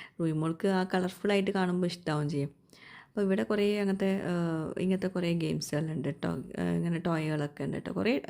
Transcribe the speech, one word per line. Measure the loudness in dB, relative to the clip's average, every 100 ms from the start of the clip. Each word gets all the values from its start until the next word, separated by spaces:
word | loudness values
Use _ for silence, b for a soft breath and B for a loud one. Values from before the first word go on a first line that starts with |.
| B -2
റൂയി | 0
മോൾക്ക് | 2 0 0 2
ആ | 2 2
കളർഫുള്ളായിട്ട് | 0 -2 -2 2 2 2
കാണുമ്പോൾ | 2 2 2 0
ഇഷ്ടാവും | -2 -2 0 0
ചെയ്യും. | 0 -2 -6 _ B B B B
അപ്പോൾ | 0 2
ഇവിടെ | 2
കുറേ | 2 2 2 2
അങ്ങനത്തെ, | 2 2 2 2
ആ, | 0 0 0 0 -2 -2
ഇങ്ങനത്തെ | 0 2 0
കുറേ | 0 0
ഗെയിംസുകളുണ്ട് | 0 0 -2 -2 -2 -2 -2 -4
കേട്ടോ. | -2 -4
ആ, | -4 -6 -2 0
ഇങ്ങനെ | 0 0 0
ടോയ്കളൊക്കെ | 0 0 0 0 -2 -4
ഉണ്ട് | -6 -4
കേട്ടോ. | -4
കുറേ, | -2 0 0